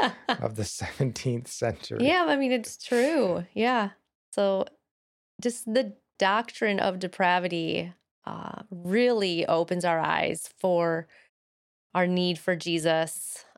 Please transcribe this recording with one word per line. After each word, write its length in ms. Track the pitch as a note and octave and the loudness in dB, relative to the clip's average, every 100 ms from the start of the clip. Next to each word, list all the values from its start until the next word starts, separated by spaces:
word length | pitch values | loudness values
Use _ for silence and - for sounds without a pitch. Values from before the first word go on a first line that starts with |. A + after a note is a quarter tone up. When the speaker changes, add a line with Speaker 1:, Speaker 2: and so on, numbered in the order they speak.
Speaker 1:
<laughs> 240 | C#4 - - A#3+ | 0 0 -4 -2
Speaker 2:
of 160 | A2+ G#2+ | -2 -4
the 80 | |
seventeenth 840 | G#2 - F#2+ - C3+ A2 C3 A#2+ A#2+ | -6 -6 -10 -2 -2 -2 -4 -4 -6
century. 500 | - A#2+ - - A2 B3+ | -4 -4 -4 -8 0 2
Speaker 1:
Yeah, 180 | F4+ E4 | 2 2
I 100 | C#4+ | 2
mean, 140 | C4 | 2
it's 320 | B3 A3 - | 0 -2 -12
true. 640 | - A#3+ C4 D#4+ G3+ E3+ F3 | -2 2 2 2 2 0 -4
Yeah. 380 | - A#3 B3 G3+ - _ _ _ | 0 2 2 0 -6 _ _ _
So 320 | - G3+ F#3+ - - _ _ _ _ _ - | 0 2 2 -2 -8 _ _ _ _ _ -6
just 320 | A#3+ A#3 - | -4 -4 -2
the 200 | A3+ A3 G#3 _ - | 0 0 -6 _ 0
doctrine 640 | F#3+ G#3 A#3+ - A3 G3 | 2 2 0 -2 0 2
of 180 | - F#3 | 2 0
depravity, 920 | F#3 - F#3 F3+ F3+ E3+ E3 - E3+ F3 _ _ | -6 0 4 4 2 -2 -2 -4 -6 -12 _ _
uh, 380 | - - - - - | -12 -10 -10 -12 -14
really 760 | F3+ F3 G#3 B3 A#3 F#3+ E3+ - | -10 -2 2 4 2 0 0 2
opens 380 | E3 E3+ F3+ | 2 2 0
our 160 | F3 E3 | 0 2
eyes 480 | D#3 D#3+ - E3 - - | 2 2 0 -4 -8 -4
for 480 | F#3+ F3 E3+ E3 E3 - _ _ _ _ _ _ _ | 0 2 2 0 -4 -16 _ _ _ _ _ _ _
our 120 | F3+ F3+ | 0 2
need 320 | F3+ F3+ E3 | 2 0 0
for 180 | - F3 | -2 -2
Jesus. 880 | F3 E3 D#3+ D#3+ D#3+ - - - - | 0 0 2 2 0 -4 -10 -14 -16